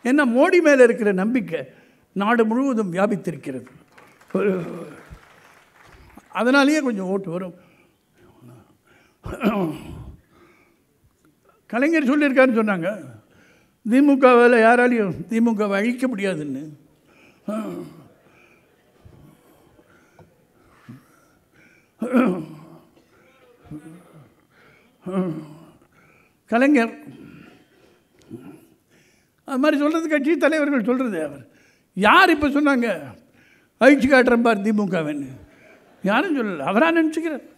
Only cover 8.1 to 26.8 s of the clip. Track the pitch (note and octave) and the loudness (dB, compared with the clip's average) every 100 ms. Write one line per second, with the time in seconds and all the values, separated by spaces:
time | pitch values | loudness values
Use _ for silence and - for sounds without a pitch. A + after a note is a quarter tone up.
8.1 | _ _ _ - - _ _ _ _ _ | _ _ _ -20 -20 _ _ _ _ _
9.1 | _ - - A3 G#3+ E3+ D3+ - - - | _ -14 -4 -2 -2 -4 -8 -14 -18 -18
10.1 | - _ _ _ _ _ _ _ _ _ | -20 _ _ _ _ _ _ _ _ _
11.1 | _ _ _ _ _ _ A3+ C#4+ E4 B3+ | _ _ _ _ _ _ -2 0 0 0
12.1 | D4 D4 C4+ C4 A3+ A3 F#3 E3+ G#3 C3+ | 0 2 4 2 2 0 -2 -4 -8 -14
13.1 | G#2+ _ _ _ _ _ _ G#3+ B3 C#4+ | -20 _ _ _ _ _ _ -2 2 4
14.1 | C4+ C4 A#3+ A#3+ A#3+ A3+ A#3+ B3 A#3+ G3+ | 6 6 6 6 6 4 4 2 0 -2
15.1 | C3 E3+ A3+ A#3 G#3+ G#3 G3 A3+ A#3+ B3+ | -6 -6 0 0 0 -2 -2 -2 -2 -4
16.1 | G#3 G3 E3 D3 C3 D#3 D3+ _ _ _ | -4 -4 -6 -8 -10 -12 -18 _ _ _
17.1 | _ _ _ - G#3+ G3+ F3 D3+ D#3 - | _ _ _ -10 -10 -10 -12 -16 -20 -20
18.1 | _ _ _ _ _ _ _ _ _ - | _ _ _ _ _ _ _ _ _ -20
19.1 | - - _ _ _ _ _ _ _ _ | -20 -20 _ _ _ _ _ _ _ _
20.1 | _ - _ _ _ _ _ - C3 _ | _ -20 _ _ _ _ _ -20 -20 _
21.1 | _ _ _ _ _ _ _ _ _ B3 | _ _ _ _ _ _ _ _ _ -2
22.1 | B3+ B3 F3+ D3+ - - - _ _ _ | 0 2 -2 -8 -18 -20 -20 _ _ _
23.1 | _ _ _ _ _ - D3+ D#3+ F3 _ | _ _ _ _ _ -20 -18 -18 -20 _
24.1 | D#3+ B2+ _ _ _ _ _ _ _ F#3 | -20 -20 _ _ _ _ _ _ _ -6
25.1 | F#3 F#3 D#3 D#3 - - _ _ _ _ | -4 -4 -6 -14 -20 -20 _ _ _ _
26.1 | _ _ _ _ A3+ C4+ D4 | _ _ _ _ 0 2 2